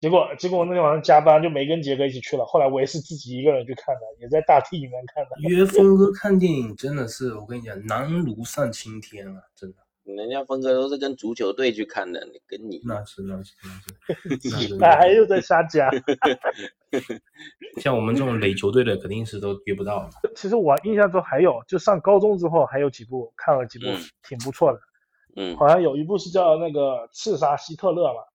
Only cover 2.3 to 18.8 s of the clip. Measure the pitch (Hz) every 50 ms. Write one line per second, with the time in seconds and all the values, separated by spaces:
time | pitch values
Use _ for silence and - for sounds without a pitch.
2.3 | - 135 120 107 - 170 143 135 131 135 131 135 - 165 - - 170 147 131 120
3.3 | 127 123 131 151 143 131 120 120 131 - - - 135 123 113 110 - _ 120 120
4.3 | 135 156 160 - 165 143 131 - - 170 139 131 123 127 123 123 - 151 143 131
5.3 | 127 143 147 165 180 180 190 190 196 208 196 196 196 190 196 202 202 - - 208
6.3 | 196 185 180 180 160 135 120 110 104 - - 135 143 147 127 110 - - 131 127
7.3 | 113 107 104 101 120 123 117 110 101 98 101 110 107 113 135 147 165 175 175 131
8.3 | 107 107 117 120 - - 143 120 113 - - 110 110 110 107 - - - 98 98
9.3 | 95 95 _ _ _ _ - 95 95 _ _ _ _ _ _ 101 98 101 104 117
10.3 | 127 139 135 131 135 131 131 131 127 131 131 139 143 139 135 139 135 - - 110
11.3 | 117 - 117 95 101 - 131 127 113 104 107 - - - 95 92 87 82 - -
12.3 | - - _ _ 95 98 110 110 95 - - 120 113 104 104 - - - 98 95
13.3 | 95 95 95 - _ _ - 95 95 95 - - - _ _ - 170 - - 185
14.3 | 139 127 - 127 110 - - 101 202 196 - 165 165 147 175 180 196 226 220 180
15.3 | 196 185 170 - 185 165 170 160 - 156 139 131 139 131 - - 143 - - 262
16.3 | - - - - - - 101 104 _ _ _ _ - 131 120 - 117 107 _ _
17.3 | _ _ - - _ _ - - - - - 139 135 117 110 113 117 139 139 131
18.3 | 117 110 104 98 98 98 - 101 117 127